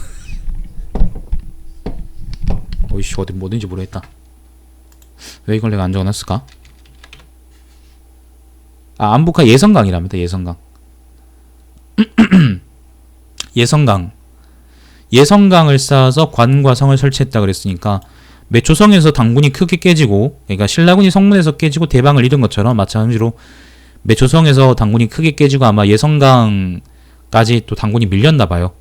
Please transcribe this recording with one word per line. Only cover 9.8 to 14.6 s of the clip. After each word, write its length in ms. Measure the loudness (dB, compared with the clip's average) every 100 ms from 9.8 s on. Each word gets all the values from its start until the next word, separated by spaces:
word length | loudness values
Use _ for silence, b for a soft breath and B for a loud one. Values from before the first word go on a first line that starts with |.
| 2 -2 -6 -6
예성강. 380 | -6 -6 -8 -12 _ _ _ _ _ _ _ _ _ _ _ _ _ -4
<clears throat> 640 | -2 0 2 4 2 0 -10 _ _ _ _ _ _ -20 -8 -2
예성강. 560 | 0 2 2 0 -4 -14 _ _ b b